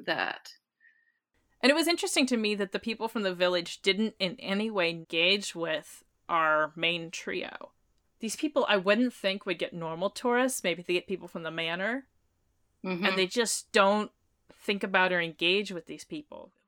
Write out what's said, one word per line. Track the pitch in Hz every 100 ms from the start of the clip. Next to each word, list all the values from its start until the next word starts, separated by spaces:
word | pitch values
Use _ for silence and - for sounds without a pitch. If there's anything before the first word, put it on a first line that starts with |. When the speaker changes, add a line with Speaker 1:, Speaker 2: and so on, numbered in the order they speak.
| -
Speaker 1:
that." | 151 92 - - - _ _ _ _ _ _ _ _ _ _
Speaker 2:
And | 247
it | 302
was | 320
interesting | 339 381 339 254
to | 240
me | 214 208
that | 196
the | 196
people | 233 220 226
from | 233
the | 190
village | 175 180 180 170 -
didn't | 190 190 220 -
in | 185 -
any | - 196 220
way | 202 170
engage | 165 165 165 175 202 196 170
with | 165 156 - - _ _ -
our | 170 160 151 151 160
main | 165 170 165
trio. | - - 185 - - - _ _ _ _ _
These | 220 -
people | 302 294 -
I | 208
wouldn't | 185 214 247
think | - 196 196 202
would | 170
get | 170
normal | 170 165 160 196
tourists. | - 247 240 262 -
Maybe | 185 170
they | 175
get | 180 -
people | 185 175
from | 180
the | 160
manor. | 165 165 170 202 262 - _ _ _ _ _ _ _ 185
Speaker 1:
Mm-hmm. | 175 196
Speaker 2:
And | 190
they | 185
just | 240 220 - -
don't | 214 196 208 214 - _ _ _
think | _ - 202
about | 208 190 185
or | 180
engage | 165 156 170 196 202
with | 175 -
these | 151 -
people. | 156 147 80 - _